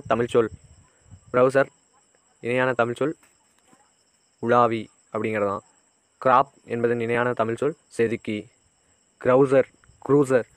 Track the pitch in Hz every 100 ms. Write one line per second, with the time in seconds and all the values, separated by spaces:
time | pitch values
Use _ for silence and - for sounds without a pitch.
0 | - 117 120 120 110 - _ _ _ _
1 | _ - _ 127 131 135 139 _ _ _
2 | _ _ _ _ 117 127 131 120 117 117
3 | 143 - _ _ _ _ _ _ _ _
4 | _ _ _ _ 117 120 117 113 - _
5 | _ 110 110 107 101 101 - _ _ _
6 | _ _ 131 123 139 _ - 120 117 120
7 | 117 120 123 117 113 117 139 175 _ -
8 | 113 117 - 107 - _ _ _ _ _
9 | _ _ 123 131 135 135 - _ _ _
10 | - 143 131 127 -